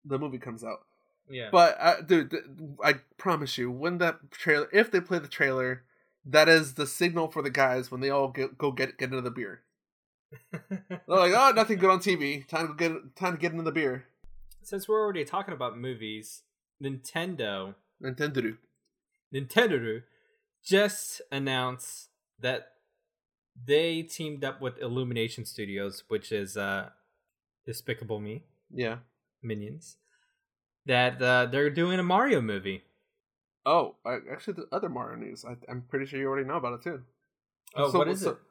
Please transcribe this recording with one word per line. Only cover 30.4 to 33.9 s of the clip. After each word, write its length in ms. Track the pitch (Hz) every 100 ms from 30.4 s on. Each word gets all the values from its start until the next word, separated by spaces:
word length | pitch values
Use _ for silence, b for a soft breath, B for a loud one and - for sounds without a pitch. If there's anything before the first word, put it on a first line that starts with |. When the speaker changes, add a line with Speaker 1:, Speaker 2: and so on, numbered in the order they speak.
| _ _ _ _ -
Speaker 2:
that, 340 | 123 127 127
uh, 260 | 127 127 123
they're 220 | 135 147
doing 280 | 143 175 185
a 40 |
Mario 380 | 180 190 269 180
movie. 440 | 110 98 95 95 _ _ _ _ _ _ _ _
Speaker 1:
Oh, 320 | 135 165 127